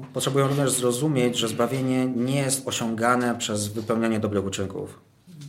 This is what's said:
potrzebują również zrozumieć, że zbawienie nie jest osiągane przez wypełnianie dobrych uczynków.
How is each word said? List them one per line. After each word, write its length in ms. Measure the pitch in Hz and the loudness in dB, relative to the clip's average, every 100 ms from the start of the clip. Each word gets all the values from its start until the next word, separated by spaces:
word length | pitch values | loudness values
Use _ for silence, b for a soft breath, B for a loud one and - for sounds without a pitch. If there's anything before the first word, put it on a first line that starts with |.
| - | -8
potrzebują 360 | 127 139 139 139 | -4 0 2 2
również 220 | 143 135 | 2 2
zrozumieć, 680 | 120 123 120 156 135 123 117 | 2 0 2 2 2 2 2
że 100 | 113 | 0
zbawienie 580 | 110 117 131 131 131 127 | 0 0 0 0 2 0
nie 300 | 120 123 139 | 0 0 0
jest 320 | 135 131 - | 0 -2 -2
osiągane 680 | 110 117 110 117 123 120 | -4 -2 0 2 4 2
przez 340 | 107 - 104 104 | -2 -2 -2 -2
wypełnianie 520 | 107 107 113 113 107 | -4 -2 0 2 0
dobrych 240 | 104 101 | 0 0
uczynków. 540 | 95 98 95 95 - - _ _ - 160 | -2 -4 -6 -6 -10 -14 _ _ -20 -18